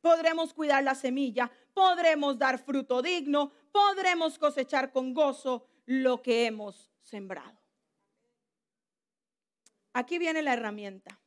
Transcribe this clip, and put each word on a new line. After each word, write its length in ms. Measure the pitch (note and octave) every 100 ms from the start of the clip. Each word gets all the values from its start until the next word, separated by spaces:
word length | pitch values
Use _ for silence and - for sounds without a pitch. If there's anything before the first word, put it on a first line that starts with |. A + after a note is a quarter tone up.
podremos 520 | E4 E4 E4 E4 E4
cuidar 300 | - D4+ C4+
la 120 | C4+ C4+
semilla, 560 | B3+ C4 C4+ A3 A#3+ _ _
podremos 640 | - F#4+ F4 E4 D#4 C#4+ B3+
dar 220 | C4 B3+
fruto 420 | - C#4 - B3+
digno, 520 | D4 F4+ C#4+ C#4+ C#4+ _ _
podremos 680 | G4+ G4+ G4 F#4 E4+ D#4+ D#4
cosechar 540 | D4 C#4+ C4 C#4 C4+
con 220 | C4 B3+
gozo 520 | B3+ D4 C4+ C4+ B3 _ _ -
lo 360 | C4 C4 B3
que 240 | B3 A#3 A#3
hemos 460 | A3 G#3 - _ _
sembrado. 580 | _ G#3 G3 E3+ B2+ _ _ _ _ _ _ _ _ _ _ _ _ _ _ _ _ _ _ _ _ _ _ _ _
Aquí 240 | B3+ B3 F4
viene 240 | E4 D#4+
la 120 | D4
herramienta 680 | A#3+ A3 G#3 G3+ F#3+ - G#3